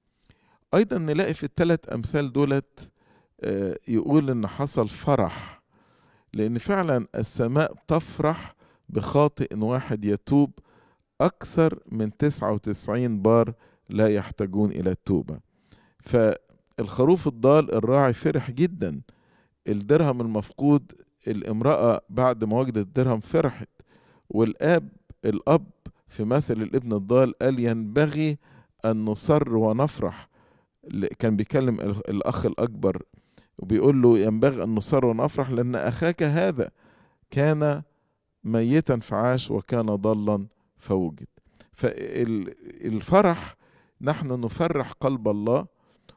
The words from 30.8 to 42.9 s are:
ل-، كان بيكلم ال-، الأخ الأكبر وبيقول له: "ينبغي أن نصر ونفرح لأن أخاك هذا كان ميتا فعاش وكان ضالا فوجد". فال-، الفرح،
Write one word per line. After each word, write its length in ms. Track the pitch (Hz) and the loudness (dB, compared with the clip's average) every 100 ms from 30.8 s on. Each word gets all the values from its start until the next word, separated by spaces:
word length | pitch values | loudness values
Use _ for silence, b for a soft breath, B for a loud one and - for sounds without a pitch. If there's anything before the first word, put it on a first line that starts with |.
ل-، 220 | - - 98 | -10 -6 -6
كان 300 | - 117 104 | -2 -2 0
بيكلم 440 | 107 143 131 113 | 0 0 0 -2
ال-، 300 | 101 101 - | -4 -6 -4
الأخ 360 | 101 - - 113 | -4 -2 -2 -2
الأكبر 580 | - 117 104 98 92 - - b b b - | -2 -4 -2 -2 -2 -10 -20 b b b -12
وبيقول 440 | 95 107 123 135 | -2 2 4 6
له: 180 | 120 113 | 6 6
"ينبغي 440 | 110 110 139 127 | 4 2 2 0
أن 120 | 95 107 | -2 -2
نصر 300 | - 139 127 | 0 2 2
ونفرح 440 | 113 143 - 131 | 0 -2 -2 -2
لأن 260 | 120 123 117 | -2 -2 -2
أخاك 480 | 78 120 165 170 | -4 -2 -2 0
هذا 480 | 156 156 190 139 - b b b b b - | 0 2 0 -2 -6 b b b b b -8
كان 500 | 135 147 151 151 147 151 _ _ _ _ _ | 0 0 2 0 -2 -8 _ _ _ _ _
ميتا 540 | 107 113 117 151 156 123 | -2 0 2 2 2 -2
فعاش 540 | - 104 120 127 - | -2 -2 0 0 -2
وكان 340 | 107 - 120 110 | -6 -2 -2 0
ضالا 600 | 104 104 107 104 104 101 _ _ _ | 0 0 0 0 -2 -4 _ _ _
فوجد". 500 | - 95 85 73 - _ b b b | -2 -2 -2 -6 -20 _ b b b
فال-، 800 | - 127 - - - 117 110 90 - - - | -6 -4 -4 -8 -4 -2 -2 -6 -12 -20 -10
الفرح، 720 | - | -6